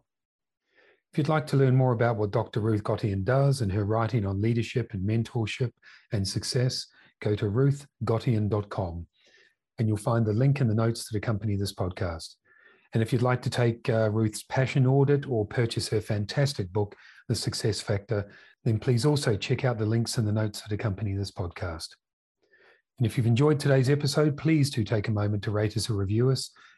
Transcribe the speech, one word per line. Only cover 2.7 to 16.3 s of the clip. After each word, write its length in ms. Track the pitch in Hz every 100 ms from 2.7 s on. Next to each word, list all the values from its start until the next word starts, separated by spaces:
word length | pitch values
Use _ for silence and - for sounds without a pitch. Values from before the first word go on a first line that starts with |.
| 107 -
Gottien 400 | 107 107 98 95
does 340 | 131 139 135
and 100 | 104
her 100 | 95
writing 420 | 101 110 113 123 98
on 160 | 98
leadership 520 | 110 117 107 - 113
and 120 | 98 95
mentorship 640 | 113 113 123 110 - 120 - - - _
and 120 | 107 95
success, 640 | - - 131 127 - - _ - _
go 140 | 107 104
to 140 | 107
ruth 360 | 104 139 139 - _ 107
gottien 420 | 113 - 113 104
dot 220 | 104 101
com 380 | - 92 82 87 _ _ _ _ _ _ -
and 120 | 110
you'll 80 | 104
find 280 | - 117 113
the 80 |
link 280 | 104 135 139
in 80 | 117
the 60 | 107
notes 320 | 113 113 -
that 100 | 107
accompany 400 | - 107 104 101
this 160 | 101
podcast. 600 | - 92 - 92 85 - - _ _ _ _ _
And 100 | 113
if 80 | 110
you'd 100 | 127
like 200 | 123 123
to 80 | 120
take, 400 | - 120 117 -
uh, 200 | 113 110
Ruth's 340 | 107 110 107
passion 440 | - - 131 147 127
audit 400 | 139 139 143 139
or 180 | 120 104
purchase 440 | - 117 - -
her 100 | 110
fantastic 720 | - 107 104